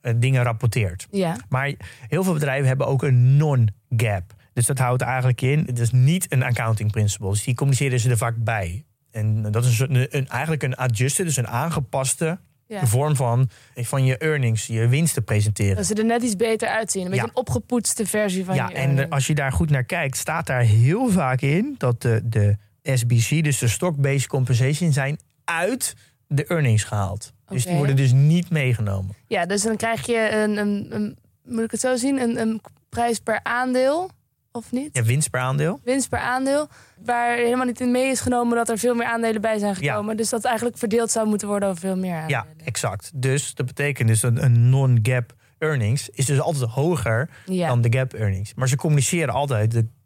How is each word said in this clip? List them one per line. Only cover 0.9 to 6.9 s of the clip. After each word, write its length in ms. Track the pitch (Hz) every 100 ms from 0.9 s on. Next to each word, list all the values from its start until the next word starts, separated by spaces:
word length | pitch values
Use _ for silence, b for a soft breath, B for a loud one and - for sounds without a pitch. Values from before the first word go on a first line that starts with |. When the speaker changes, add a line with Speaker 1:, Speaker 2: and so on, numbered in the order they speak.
| 87 -
Speaker 2:
Ja. 240 | 196 175 202 -
Speaker 1:
Maar 240 | 127 139 - B B 117
heel 160 | 156
veel 100 | 190
bedrijven 340 | 160 147 135 135
hebben 200 | 131 123
ook 160 | 139
een 340 | 147 127 123 139
non-GAAP. 1000 | 156 135 110 - _ 117 113 98 87 - b
Dus 120 | - 117
dat 120 | 135
houdt 240 | 127 127
eigenlijk 400 | 123 131 127 120
in, 220 | 127 147 -
het 140 | 123
is 120 | 117
niet 400 | 127 131 180 -
een 120 | 131
accounting 480 | 131 117 113 107 104